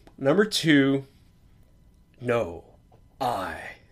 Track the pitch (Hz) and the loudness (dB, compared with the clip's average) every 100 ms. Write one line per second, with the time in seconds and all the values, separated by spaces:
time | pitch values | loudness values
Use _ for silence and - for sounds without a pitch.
0 | - - 135 175 214 - 165 143 135 139 | -20 -4 0 2 2 0 4 4 4 0
1 | 135 _ - _ _ - - _ _ _ | -4 _ -20 _ _ -20 -20 _ _ _
2 | _ _ 120 117 90 85 - - _ - | _ _ -4 -2 -2 -8 -18 -20 _ -20
3 | _ _ 127 110 92 - - - _ | _ _ -4 -4 -6 -10 -14 -18 _